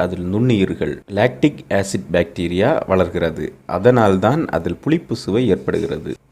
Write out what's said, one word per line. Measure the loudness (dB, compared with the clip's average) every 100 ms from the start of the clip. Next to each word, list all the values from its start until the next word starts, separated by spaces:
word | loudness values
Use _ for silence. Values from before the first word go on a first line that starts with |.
அதில் | -2 -2 -4
நுண்ணுயிர்கள், | 0 2 2 2 0 -4 -6 -6 0
லாக்டிக் | 0 2 0 0 -4 -2
ஆசிட் | -2 -4 -2 0
பாக்டீரியா | 0 -2 -2 2 2 2 2
வளர்கிறது. | 2 2 0 -2 -2 -8 -10 -6 0
அதனால்தான் | 4 6 4 4 2 2 0 -2
அதில் | -4 -4
புளிப்பு | -2 -2 -2 -8
சுவை | -2 0 2 0
ஏற்படுகிறது. | 0 -2 -2 -6 -8 -12 -8